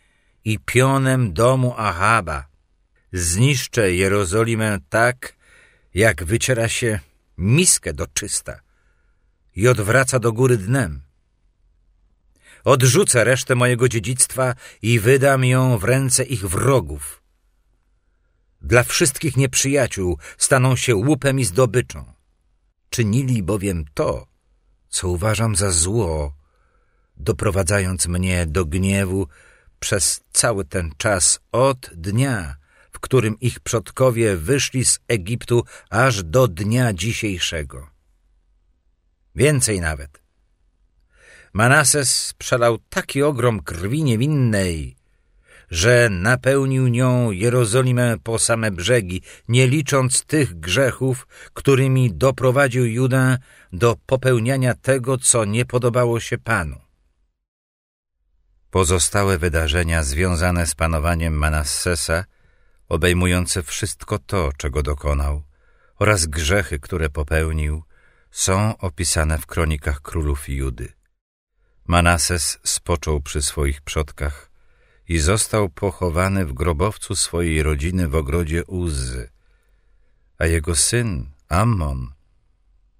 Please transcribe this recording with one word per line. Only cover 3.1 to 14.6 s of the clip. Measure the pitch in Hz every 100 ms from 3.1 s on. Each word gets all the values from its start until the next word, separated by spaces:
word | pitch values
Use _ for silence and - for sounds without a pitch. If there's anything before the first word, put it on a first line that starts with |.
Zniszczę | 90 82 90 135 127 - 120 98
Jerozolimę | 90 95 104 90 107 113 110 110 98 -
tak, | 110 120 127 - - _ _ _ _ _
jak | 90 113 -
wyciera | 87 113 - 117 113
się | - 117 107 - _ _ -
miskę | 95 143 180 - 87
do | 78 82
czysta | - 101 - - - _ _ _ _ _ _ _ _ _ -
i | 117
odwraca | 123 104 120 131 131
do | 117
góry | 110 127 120
dnem. | 92 135 92 69 - _ _ _ _ _ _ _ _ _ _ _ _ _ _ -
Odrzucę | - 131 127 156 208 123
resztę | 110 127 -
mojego | 123 123 120 127
dziedzictwa | 113 95 131 - - 127 123